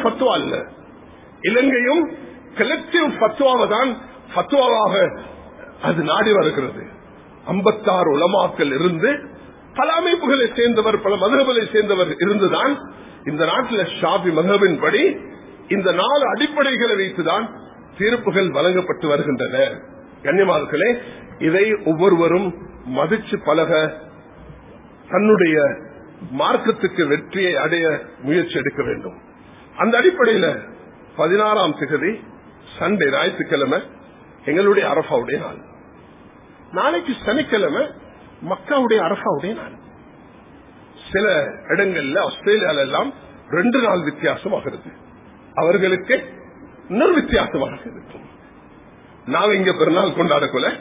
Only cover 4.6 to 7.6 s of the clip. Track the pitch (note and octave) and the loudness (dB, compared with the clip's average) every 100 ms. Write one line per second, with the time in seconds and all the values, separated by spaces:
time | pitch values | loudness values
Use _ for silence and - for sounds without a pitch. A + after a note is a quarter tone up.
4.6 | B3 A3+ G#3 G3 E3+ - - - - - | 2 2 2 2 0 -2 -16 -20 -20 -20
5.6 | - - D3+ E3 D#3 E3+ G#3+ G3+ D#3 C#3+ | -20 -6 -2 -2 0 0 2 2 2 0
6.6 | B2+ - - - - - - - - F3+ | -6 -8 -16 -18 -20 -20 -20 -18 -6 0